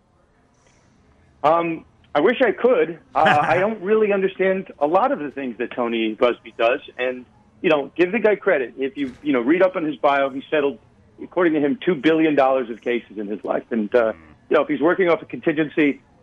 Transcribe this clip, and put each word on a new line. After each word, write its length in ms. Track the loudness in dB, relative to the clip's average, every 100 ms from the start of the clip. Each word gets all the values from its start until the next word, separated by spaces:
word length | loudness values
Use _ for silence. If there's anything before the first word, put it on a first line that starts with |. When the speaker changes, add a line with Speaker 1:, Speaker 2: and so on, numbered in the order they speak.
| _ _ _ _ _ _ _ _ _ _ _ _ _ _
Speaker 1:
Um, 420 | 2 2 0 -6 -12 _ _
I 60 | 0
wish 220 | 2 2
I 100 | 0
could. 480 | 2 2 2 0 -4 _ 2
Uh, 240 | 4 2
Speaker 2:
<laughs> 0 |
Speaker 1:
I 160 | 2 0
don't 240 | 0 -4
really 300 | -2 0 2
understand 580 | 0 -2 -2 -2 -2 -6 -4
a 100 | 0
lot 240 | 2 0
of 80 | -2
the 120 | -6
things 260 | -8 -8 -6
that 140 | -8
Tony 420 | -4 -4 -2 -2
Busby 400 | 0 0 0 -8 -2
does. 240 | 0 0 -6 -8
And, 280 | -6 -6 -14 _ _ _
you 80 | 0
know, 200 | 0 -2 -2
give 160 | -2
the 80 | 0
guy 160 | 0 0
credit. 400 | 0 0 -2 -6
If 200 | -8 -6
you, 160 | -10 -6
you 100 | -2
know, 80 | 0
read 220 | 2 2
up 120 | 2 0
on 80 |
his 120 | -6 -2
bio, 340 | 0 0 -2
he 140 | -4 -4
settled, 260 | -2 -2 -4 _ _ _ -20
according 320 | -8 0 0
to 60 | 2
him, 200 | 0 0
two 120 | -2 0
billion 400 | 2 2 2 2
dollars 340 | 2 2 -2
of 120 | -6
cases 360 | -4 -4 -6 -10
in 100 | -8
his 160 | -8
life. 200 | -4 -6 -4
And, 220 | -4 0 2
uh, 180 | 2 -2 -14 -20 _
you 60 | 0
know, 60 |
if 60 | 0
he's 140 | 0
working 280 | 0 2 2
off 120 | 0
a 40 | -4
contingency, 760 | -6 -2 -2 -2 0 0 0 _ _